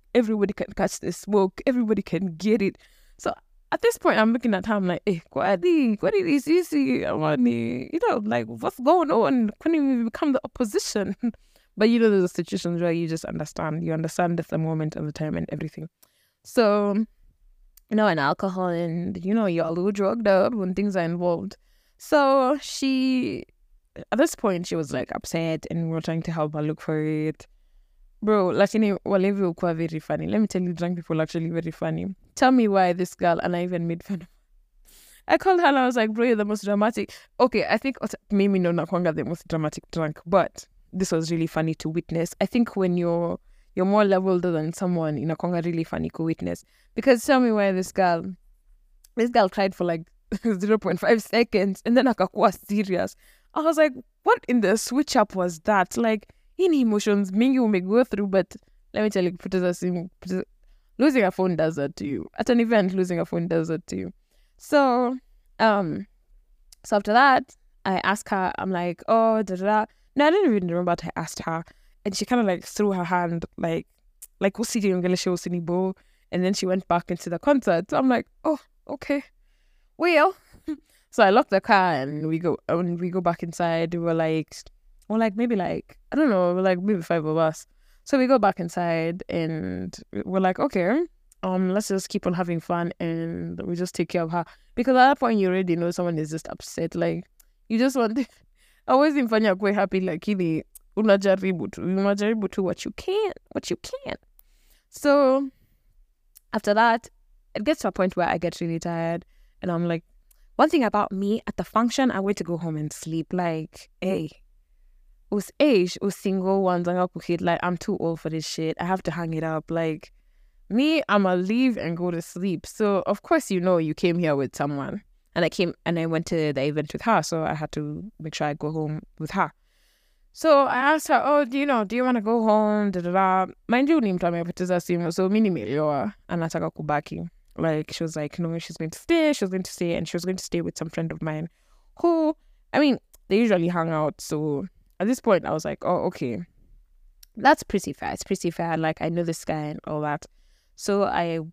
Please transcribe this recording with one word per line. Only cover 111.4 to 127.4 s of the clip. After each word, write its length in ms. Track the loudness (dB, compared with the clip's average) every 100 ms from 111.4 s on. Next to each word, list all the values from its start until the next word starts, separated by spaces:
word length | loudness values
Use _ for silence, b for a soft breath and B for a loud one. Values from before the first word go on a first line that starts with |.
| -4
at 100 | -8
the 60 |
function, 480 | -2 0 0 2 0
I 80 | 0
want 160 | -2 -2
to 60 |
go 140 | -4 -4
home 200 | -4 -6
and 140 | -6
sleep. 400 | -8 -6 -6 -4
Like, 560 | -2 -2 -4 -6 -14 -20 _
hey, 300 | -4 -2 -4 -10 _ _ _ _ _ _ _ _ _
us 200 | -4 -4 2
age, 380 | 4 6 2 -2
us 140 | -4 -4
single 480 | -2 -2 0 2
ones, 240 | 2 0 0
I'm 80 | 0
like, 140 | -2 -4
"Okay, 200 | -4 -2
like, 220 | 0 0
I'm 160 | -2 -4
too 200 | -4 -4
old 220 | -2 -4
for 80 | -6
this 180 | -6 -6
shit. 300 | -4 -4 -4
I 60 | -2
have 180 | -2
to 80 | -2
hang 220 | -6 -6
it 100 | -4
up." 260 | -4 -6 -4
Like, 440 | -4 -2 -4 -12 _ _ _ _ _ -4
me, 340 | 0 2 2 2
I'ma 240 | 2 4
leave 440 | 2 0 2 2 0
and 200 | -4 -4
go 140 | -4
to 100 | -4
sleep. 440 | -8 -6 -4 -4 -6
So, 380 | -2 0 0 0
of 160 | -4
course, 300 | 0 0 2
you 80 | 0
know, 180 | 2 2
you 160 | 2
came 240 | 0 0 2
here 180 | 2 0
with 200 | -2 -4
someone. 460 | -4 -4 -6 -10 -14 _ _ -2
And 80 |
I 60 | -2
came, 240 | 0 -2 -2 -4
and 140 | -2
I 60 | -2
went 200 | -2 -2
to 260 | 0 0
the 80 | 0
event 300 | -2 -2 -4
with 80 | -4
her, 200 | 0 0
so 220 | 0 -2